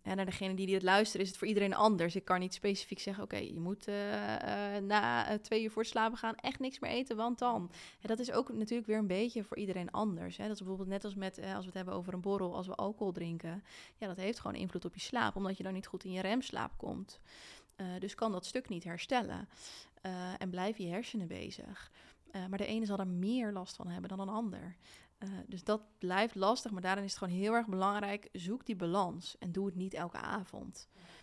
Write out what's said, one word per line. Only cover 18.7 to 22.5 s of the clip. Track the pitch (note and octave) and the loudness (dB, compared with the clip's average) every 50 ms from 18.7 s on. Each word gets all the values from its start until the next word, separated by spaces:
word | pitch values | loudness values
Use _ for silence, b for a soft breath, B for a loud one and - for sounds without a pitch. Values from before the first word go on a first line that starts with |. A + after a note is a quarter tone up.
| G3+ E3+ - | -6 -6 -4
herstellen. | F3 E3+ F3 - - - B3 G#3+ - - F2 - - B B B B B B B B B B - | -6 -6 -6 -2 2 2 2 2 0 -4 -6 -8 -10 B B B B B B B B B B -8
Eh, | F#3+ F#3 F3+ F3+ F3+ F#3 - | -6 -4 -4 -4 -4 -4 -4
en | - F#3+ | -4 -4
blijven | F3+ F3+ F3+ G3+ A3+ G#3+ F#3+ | -2 0 0 0 0 -2 -2
je | E3+ | -2
hersenen | E3+ F#3+ B3 - - A3 F3+ E3 | -2 -2 -4 -2 -4 -4 -2 -2
bezig. | - F2+ F2 - - - - - G3 - - - b b b b b b _ - | -4 -6 -6 -8 -8 -10 -12 -12 -12 -14 -14 -18 b b b b b b _ -10
Eh, | - G3 F#3 | -8 -6 -4
maar | F#3 | -2